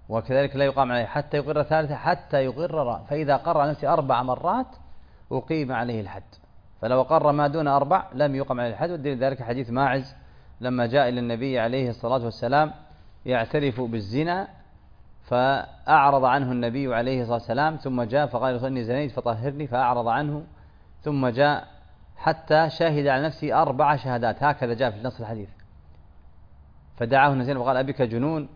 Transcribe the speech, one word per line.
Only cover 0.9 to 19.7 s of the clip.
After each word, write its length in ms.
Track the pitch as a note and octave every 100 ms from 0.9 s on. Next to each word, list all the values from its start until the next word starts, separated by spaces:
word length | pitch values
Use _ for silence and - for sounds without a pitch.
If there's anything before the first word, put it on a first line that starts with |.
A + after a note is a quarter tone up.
عليه 140 | B2 A2+
حتى 320 | D3 C#3+ D3
يقر 260 | C#3+ D3+
ثالثة، 320 | C#3+ D#3+ D3+ C#3+
حتى 500 | D#3 F3 - C#3+ C3
يقر 260 | B2 E3+
را-، 300 | D#3+ B2 A2 -
فإذا 260 | D3 D3 C3+
قر 220 | E3 D#3
على 140 | C#3+
نفسه 220 | D3 C#3+
أربع 300 | E3 C3+ B2
مرات 520 | B2+ B2+ E3 A3+ B3+ - - - - - -
أقيم 400 | C3 - D#3+ C3+
عليه 300 | B2 A#2+ A#2
الحد، 220 | F#2+ G2 - - - - - -
فلو 200 | A2 B2+
قر 300 | B2+ D#3 D3
ما 160 | D3 C#3+
دون 200 | D#3 D3
أربع 380 | C#3 C#3+ F#3 -
لم 220 | B2+ D3 C3+
يقم 240 | C3+ B2
عليه 100 | A#2+
الحد. 220 | G#2 E3+
والدليل 320 | E3+ C#3 C3
ذلك 200 | C3 B2+
حديث 260 | A#2 B2 A#2+
ماعز 460 | A#2+ C#3 C3+ B2+ - - - - -
لما 240 | B2 B2 A#2+
جاء 240 | C#3 B2+
إلى 100 | B2
النبي 400 | A#2+ A#2 C3+ B2+
عليه 300 | A2+ C3 B2+
الصلاة 360 | A2+ A#2 C3 A#2
والسلام 460 | - A#2+ C#3 D#3 - - - - - -
يعترف 560 | B2 A#2 D#3 C#3+ A#2
بالزنا، 640 | A#2+ A2+ G2 B2 E3 F3+ G3+ - - - - - - -
فأعرض 1000 | - B2 C3 C3+ - - - D3+ C#3 C#3 B2
عنه 260 | C3+ B2+
النبي 440 | B2 A#2 A#2+ C3+ A2+
عليه 260 | A#2+ C3
الصلاة 160 | A2+ A#2
والسلام، 380 | - C3 D#3 D#3
ثم 260 | C#3 B2+
جاء 260 | A#2 C3+ D3
فقال: 380 | A#2+ C3 B2 C3
"إني 180 | C3
زنيت 280 | A2+ B2+ D3
فطهرني"، 560 | A2 A#2+ G#2+ B2+ C#3
فأعرض 400 | D3